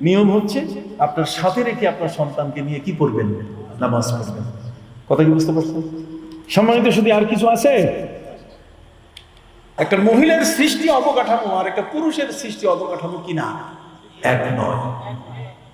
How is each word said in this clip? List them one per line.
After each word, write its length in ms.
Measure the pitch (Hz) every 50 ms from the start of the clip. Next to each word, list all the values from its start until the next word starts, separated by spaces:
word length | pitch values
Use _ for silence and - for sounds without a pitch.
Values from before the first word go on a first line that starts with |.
নিয়ম 320 | 139 165 190 202 208 202
হচ্ছে, 340 | 196 214 208 - - 269 302 - - - - - - -
আপনার 280 | - - - 165 156
সাথে 360 | - - - 160 185 180 247
রেখে 260 | 247 233 196 - - 180
আপনার 200 | - - 170 156
সন্তানকে 520 | - - 151 143 - 151 147 139 135 147
নিয়ে 180 | 143 143 147 143
কি 140 | - 190 170 156
পড়বেন? 280 | 151 131 110 113 110 104 104 - - - - - - - - -
নামাজ 320 | 123 120 120 117 113 -
পড়বেন। 320 | 120 117 107 98 - - - - - - - - - - - - - - - -
কথা 160 | 143 151 156
কি 60 | 160
বুঝতে 220 | 160 160 160 160
পারছেন? 520 | 160 160 160 - - 160 - - - - - - - - - - - - - -
সম্মানিত 460 | - - 214 226 233 240 208 247 170
সুধী, 160 | 208 208 220
আর 140 | 214 208 208
কিছু 240 | 214 226 208 226 233
আছে? 580 | 226 - - 285 269 220 170 139 - - - - - - - - - - - - - - - - - - - - - - - - - - - _ - - - - - - - - -
একটা 200 | - 156 - 202
মহিলার 480 | 190 202 220 226 240 302 320 320 320 -
সৃষ্টি 440 | 214 - - 285 311 - - 311 330
অবকাঠামো 680 | 285 254 - 285 285 254 233 214 226 226 220 196 185
আর 100 | 185 190
একটা 160 | 190 185 214
পুরুষের 500 | 196 - - 302 330 311 - 311 277 233
সৃষ্টি 340 | 208 - - 214 - - 208
অবকাঠামো 520 | 190 175 165 185 180 180 156 160 170 180 165 165
কি 60 | 180
না? 260 | 170 151 120 107 - - - - - - - - - - - - - -
এক 240 | - 127 127 123 127 127 123 117
নয়। 880 | 95 87 - 123 127 127 123 - - 123 120 - - - 123 - 120 - - - - -